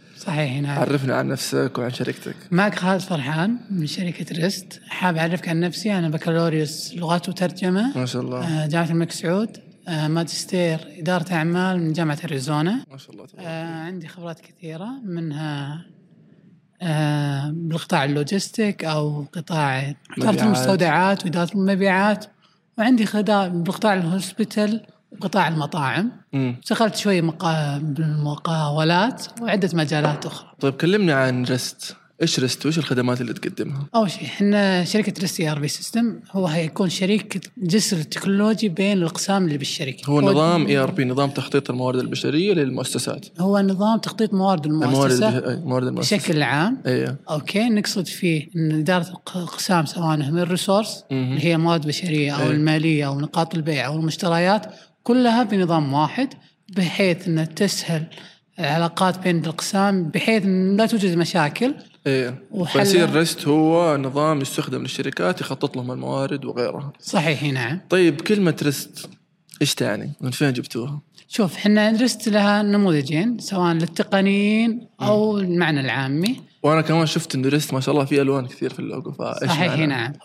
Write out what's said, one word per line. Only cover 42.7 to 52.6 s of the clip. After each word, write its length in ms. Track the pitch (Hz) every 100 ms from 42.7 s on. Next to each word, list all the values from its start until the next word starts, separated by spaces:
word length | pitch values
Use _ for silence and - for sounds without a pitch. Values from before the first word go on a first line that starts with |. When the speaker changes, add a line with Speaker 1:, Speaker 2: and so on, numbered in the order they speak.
| 127 131 - 135 147 - -
Speaker 1:
هو 200 | 185 202
نظام 400 | 196 190 208 226
تخطيط 340 | - - 220
موارد 320 | 196 190 185 147
Speaker 2:
الموارد 280 | 156 131
Speaker 1:
المؤسسة 460 | 135 139 127 214 131
Speaker 2:
البش-، 80 | -
أي، 80 | 123
موارد 320 | 165 127 127
المؤسسة. 300 | 123 127 208
Speaker 1:
بشكل 260 | 160 151
عام. 340 | 131 139 180 262 -
Speaker 2:
أي. 280 | 127 131 139 -
Speaker 1:
أوكي، 400 | 151 - 196 240
نقصد 380 | 214 202 208 175
فيه 400 | - 180 156 - 170
إن 160 | 160
إدارة 360 | 156 156 180 170
الق-، 280 | - - 180
الأقسام، 480 | 170 - - 180 151
سواء 300 | - 160 156
هم 220 | 139 170
الريسورس، 680 | 175 180 - 196 220 - -
Speaker 2:
مهم. 120 | 135
Speaker 1:
اللي 220 | 127 139 160
هي 120 | 160
موارد 300 | 165 170 151
بشرية، 440 | 139 180 156 143
أو 180 | 143 151
Speaker 2:
أي. 20 |
Speaker 1:
المالية، 560 | 147